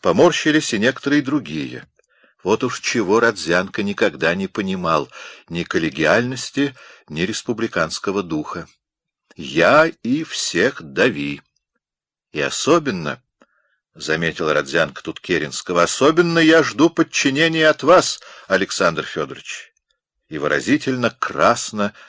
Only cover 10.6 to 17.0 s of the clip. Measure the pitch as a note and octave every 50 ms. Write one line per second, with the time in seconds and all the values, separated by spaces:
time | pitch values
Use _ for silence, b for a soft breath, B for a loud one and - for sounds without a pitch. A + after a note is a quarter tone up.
10.6 | G2 C3+ C#3 - E2+ C#2+ C2+ D#2+ G#2 C3+ B2+ C#2+ C#2+ C#2+ C#2+ - _ _ _ _
11.6 | _ _ _ _ _ _ _ _ _ _ _ _ _ _ - D2+ C#2+ - - -
12.6 | - C3 D#3+ F3 D3+ C#3 G2+ F2 D#2 D2 C2 - _ _ _ _ _ _ _ _
13.6 | _ _ _ _ _ _ _ E2 - - D#2+ D#2+ E2+ E2 D#2 - E2 D#2 D2 D2
14.6 | C#2+ C#2 C#2+ E2 D#2+ D#2 - - - E2+ D#2 - - - F2+ D#2 D2 C#2+ - -
15.6 | - - F2+ F2 E2+ - - - C3 D3+ D#3+ E3+ F3 E3+ E3+ E3 D#3+ D#3 D#3+ E3
16.6 | D3+ - - G#2+ D3+ E3 - -